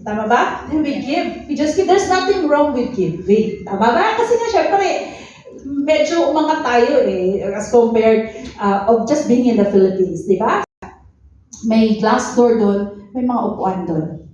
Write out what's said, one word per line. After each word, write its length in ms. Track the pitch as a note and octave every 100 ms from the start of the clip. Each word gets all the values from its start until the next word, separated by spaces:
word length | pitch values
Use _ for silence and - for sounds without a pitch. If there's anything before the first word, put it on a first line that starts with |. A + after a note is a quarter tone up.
Tama 200 | G#3+ G#3+ G#3
ba? 360 | B3 - - B3+
Then 140 | D4+
we 180 | C#4+ G3+
give. 440 | B3 E4+ E4+ - -
We 60 | D4
just 200 | D4+ G4
give. 100 | E4+
There's 220 | G4 F#4
nothing 400 | F#4 F#4 G4 D4+
wrong 240 | D4 D4
with 240 | B3 - -
giving. 680 | E3 D#3+ F3+ G#3+ A3 - F3+
Tama 240 | G3 A#3
ba? 120 | E4+ G#4+ A4
Kasi 160 | - A#4
nga, 120 | A4+
syempre, 380 | F#4+ D#4 G4 F#4 D4+ - - - - - -
medyo 680 | C4+ C#4+ C#4 D#4 D#4 E4+ D4
umangat 320 | D#4 D4+ -
tayo 400 | B3+ A#3+ B3+ C4+
eh, 400 | G#3 F#3 F#3 G3
as 240 | G3 G3+ -
compared, 640 | A#3+ A3+ A3 A3 A3 - - - -
uh, 280 | G3+ G3 -
of 160 | A3+
just 240 | - D4+ G3+
being 200 | B3 A#3+
in 120 | G#3
the 80 | G3+
Philippines, 560 | G3 F#3+ F#3 F3 E3
di 160 | - F#3
ba? 240 | A3+ G4+ - _ - - - _ _ _ _ - A3
May 320 | A3 A3 G#3
glass 320 | G#3+ B3 -
door 240 | A#3+ A#3+ G#3+
doon, 540 | G3+ G3+ G3+ - -
may 120 | B3+
mga 160 | B3 A#3+ G#3
upuan 320 | - F#3+ F#3
doon. 220 | E3 D#3 - - -